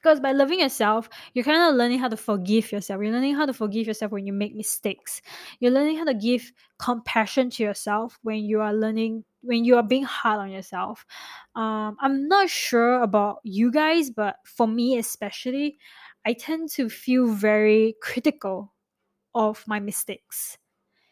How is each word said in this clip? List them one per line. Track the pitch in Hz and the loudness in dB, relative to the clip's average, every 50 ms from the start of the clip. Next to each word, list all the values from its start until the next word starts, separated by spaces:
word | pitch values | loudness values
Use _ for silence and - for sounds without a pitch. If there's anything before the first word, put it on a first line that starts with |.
Because | - 320 311 277 | 4 4 4 4
by | 254 269 | 4 2
loving | 269 277 285 269 349 370 | 4 4 4 2 2 2
yourself, | 330 269 - - 226 208 214 226 220 - - - - - | 0 0 0 0 2 2 2 0 -2 -6 -12 -20 -14 -8
you're | - 247 233 | -4 -2 0
kinda | 277 302 330 349 330 | 2 4 4 6 6
learning | 285 247 240 240 247 262 | 4 4 4 2 2 0
how | 254 247 | -2 -2
to | 220 | -4
forgive | 226 - - 208 196 180 185 214 226 214 - | -4 -4 -2 -2 -2 0 2 2 2 2 0
yourself. | - 202 185 - 196 190 | -4 -8 -6 -6 -6 -4
You're | 208 214 | -4 -2
learning | 226 247 262 277 285 | -2 0 0 0 0
how | 277 311 | 0 -2
to | 269 | -2
forgive | - - 226 208 196 226 220 | -2 -4 -4 -4 -2 -4 -4
yourself | 220 214 - 220 202 | -4 -4 -6 -6 -6
when | 208 202 196 | -6 -6 -6
you | 196 | -6
make | 196 202 208 208 - | -4 -4 -4 -4 -6
mistakes. | 214 214 - - - - 208 190 - - - - - - - - - - - - - | -8 -8 -6 -6 -4 -4 -6 -6 -8 -12 -14 -14 -14 -14 -18 -20 -18 -18 -18 -6 0
You're | 240 247 | 2 2
learning | 254 269 294 302 311 311 | 4 4 2 2 0 0
how | 330 | 0
to | 311 254 | -2 -2
give | 208 202 240 247 240 247 - _ _ _ _ _ - | 0 0 0 0 0 -2 -8 _ _ _ _ _ -8
compassion | - 247 247 233 - - - 233 220 208 - 269 254 247 | -4 -4 -4 -4 -4 -2 0 0 0 0 0 0 0 0
to | - - | -2 -2
yourself | 220 208 196 - - 214 208 214 226 240 - _ | -2 -2 -4 -4 -4 -4 -2 -2 -4 -6 -10 _
when | - 220 214 214 214 | -6 -6 -4 -4 -2
you | 208 214 214 | -2 0 0
are | 214 208 208 | 0 0 0
learning, | 220 214 220 220 226 226 226 220 226 214 _ _ _ | 0 0 0 0 -2 -2 -2 -4 -6 -12 _ _ _
when | - 240 240 233 233 | -4 -2 0 2 4
you | 240 247 | 6 6
are | 240 226 | 6 6
being | 208 247 269 | 4 2 0
hard | 277 247 - - - 233 214 208 | 0 -2 -4 -2 -2 0 0 -2
on | 196 196 | -4 -6
yourself. | 190 190 185 - - 180 185 190 226 - - _ - - - - - - - _ - | -10 -12 -12 -10 -8 -6 -6 -6 -8 -12 -18 _ -20 -20 -18 -18 -20 -20 -20 _ -8
Um, | 226 226 220 220 214 214 214 208 - | -6 -4 -2 -2 -4 -4 -6 -4 -2
I'm | 269 269 277 269 277 | 0 0 0 0 0
not | 302 381 403 392 339 | 2 4 4 4 2
sure | - - - - 247 233 233 240 247 254 | 0 -4 -2 0 2 4 4 4 4 4
about | 240 208 190 208 202 208 202 - - | 2 2 2 2 2 0 -2 -6 -10
you | 220 190 202 226 247 | -6 0 0 2 2
guys, | 233 302 311 311 330 339 302 269 | 2 2 2 2 2 2 0 0
but | 226 - 208 202 - - _ | -2 -4 -4 -4 -4 -8 _
for | - - - 240 | -6 -2 0 0
me | 220 220 240 233 247 262 233 | 0 2 0 0 0 0 0
especially, | 220 - - - 214 202 - - - 254 254 277 294 294 294 _ _ - - - - - - _ - | -2 -4 -8 -8 -10 -10 -10 -8 -6 -4 -4 -2 -2 -4 -4 _ _ -20 -20 -20 -20 -20 -16 _ -4
I | 226 | -4
tend | 247 240 - - 320 320 330 302 | -4 -4 -4 -6 -6 -4 -6 -6
to | - - 254 220 | -4 -4 -4 -4
feel | - - - 254 254 254 254 233 | -6 -6 -2 2 2 4 4 2
very | 220 202 202 214 214 214 214 214 214 220 220 226 220 - | 2 2 2 4 4 4 6 6 6 6 4 2 0 -4
critical | - - - 247 - 302 294 - - 196 190 185 202 - _ _ _ _ _ _ _ _ _ _ _ _ - | -10 -8 -4 0 0 0 0 0 -4 -6 -6 -8 -10 -14 _ _ _ _ _ _ _ _ _ _ _ _ -2
of | 240 220 214 214 - - 220 | 0 0 0 0 -4 -6 -6
my | 214 208 | -6 -6
mistakes. | 202 208 208 - - - 196 - _ - - - - - - - _ _ _ _ _ _ _ _ _ _ | -6 -6 -6 -6 -8 -8 -10 -14 _ -16 -12 -12 -12 -12 -14 -18 _ _ _ _ _ _ _ _ _ _